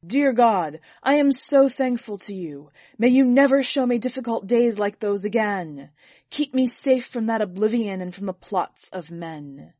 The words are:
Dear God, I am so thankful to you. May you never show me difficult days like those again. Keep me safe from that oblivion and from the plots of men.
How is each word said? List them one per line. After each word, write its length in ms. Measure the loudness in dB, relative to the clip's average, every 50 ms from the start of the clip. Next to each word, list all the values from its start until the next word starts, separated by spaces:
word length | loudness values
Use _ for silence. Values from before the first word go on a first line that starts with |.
| -10
Dear 260 | -2 0 2 2 2
God, 460 | 4 4 4 4 4 2 -2 -4 -8 -12 _ _ -20 _
I 140 | _ 2 2
am 160 | 4 4 2
so 360 | 2 0 -2 2 4 4 4 4
thankful 500 | 2 -2 -2 -2 -2 -4 -6 -10 -12 -12
to 140 | -10 -10
you. 380 | -10 -8 -8 -10 -10 -12 -16 -20 _ _ _ _ _ _
May 100 | 2 4
you 160 | 6 6 6
never 400 | 6 6 6 6 6 4 2 2
show 200 | 0 0 0 0
me 140 | 0 0 0
difficult 480 | -2 -4 -6 -6 -6 -4 -6 -6 -2
days 320 | 0 2 4 4 2 2 0
like 220 | -2 -4 -2 _
those 240 | -4 -4 -4 -2 -4
again. 680 | -2 -2 0 0 0 -2 -4 -6 -8 -12 -14 -16 -18 _ _ _ _ _ _ _ _
Keep 240 | -6 -6 -6 -2 0
me 140 | 0 0 0
safe 360 | -2 -4 2 2 2 2 2
from 200 | -6 -8 -6 -4
that 160 | -2 -2 -2
oblivion 580 | -2 -4 -2 -2 -2 0 0 0 -2 -2 -6 -6
and 140 | -8 -10 -10
from 120 | -8 -8
the 60 | -8
plots 560 | -8 _ -12 -6 -4 -4 -4 -4 _ -20 -20 -12
of 200 | -12 -12 -12 -10
men. 640 | -12 -12 -12 -12 -12 -12 -14 -16 -16 -18 -20 -20 _